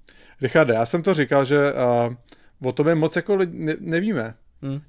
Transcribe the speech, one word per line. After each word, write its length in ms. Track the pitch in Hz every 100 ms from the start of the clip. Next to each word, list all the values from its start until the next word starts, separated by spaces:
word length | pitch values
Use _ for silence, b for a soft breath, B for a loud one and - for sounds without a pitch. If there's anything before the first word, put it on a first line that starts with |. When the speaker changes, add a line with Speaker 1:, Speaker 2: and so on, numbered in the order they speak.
| _ b b b
Speaker 1:
Richarde, 340 | 123 165 143
já 120 | 113 117
jsem 160 | 175
to 120 | 165
říkal, 300 | 170 135 139
že, 280 | 131 147 143
a, 420 | 131 123 120 117 120 _ b b b
o 80 | 127
tobě 220 | 127 151
moc 220 | 165 151 180
jako 200 | - 196
lid-, 160 | 180
ne-, 240 | 175 156 160
nevíme. 540 | 185 165 208 175 110 113 _ _
Speaker 2:
Hmm. 180 | 139 139